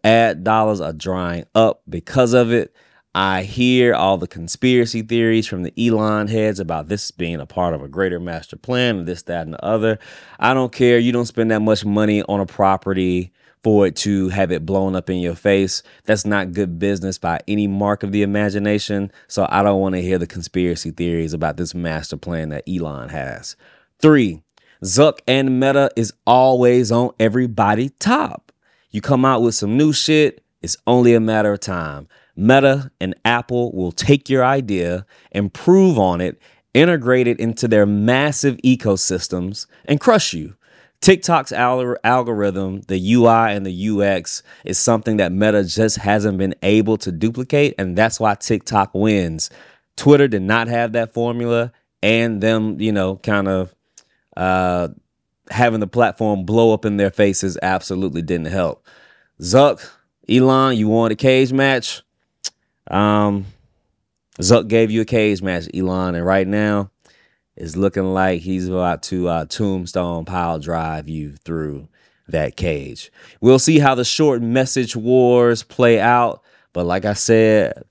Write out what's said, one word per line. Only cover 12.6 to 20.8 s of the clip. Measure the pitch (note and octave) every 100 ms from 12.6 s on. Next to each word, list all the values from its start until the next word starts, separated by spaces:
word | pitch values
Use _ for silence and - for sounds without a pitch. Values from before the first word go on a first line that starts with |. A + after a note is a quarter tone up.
| G2 F#2+ - F#2+ F#2 F2+ F2+ _ _ _
for | A2 G#2 G2
it | -
to | G#2 G2+ F#2
have | G2 F#2
it | F2 D#2+
blown | F#2+ F#2+ F#2
up | -
in | F#2
your | F2 E2
face. | G2+ G2 F#2+ - - _ -
That's | G#2+ G#2
not | G#2 F#2+
good | F2 F#2+ E2
business | G2+ G2 F#2+ F#2
by | E2+ D#2+ -
any | G#2 G2+
mark | G2 G2+ G#2
of | G2+
the | G#2
imagination. | G2+ G2+ G#2 G2+ G2+ G#2 - G2+ G2+ - _
So | - F2+
I | G2
don't | G2+ G2
wanna | F#2+ F#2
hear | F2+ F#2
the | E2+
conspiracy | F2+ E2+ F#2 F2+ E2+